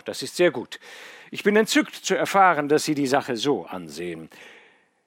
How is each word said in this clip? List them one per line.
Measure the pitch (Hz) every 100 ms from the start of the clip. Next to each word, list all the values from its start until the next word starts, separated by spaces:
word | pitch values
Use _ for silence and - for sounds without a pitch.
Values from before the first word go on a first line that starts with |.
| -
das | 98
ist | 135 -
sehr | 175
gut. | 131 101 - - - - - -
Ich | -
bin | 202 208
entzückt | 220 294 - -
zu | - 175
erfahren, | 156 196 185 151 147
dass | 151 -
Sie |
die | 143 135
Sache | 135 120 117
so | 123 120 82
ansehen. | 92 80 73 87 82 80 - - - - _ _ _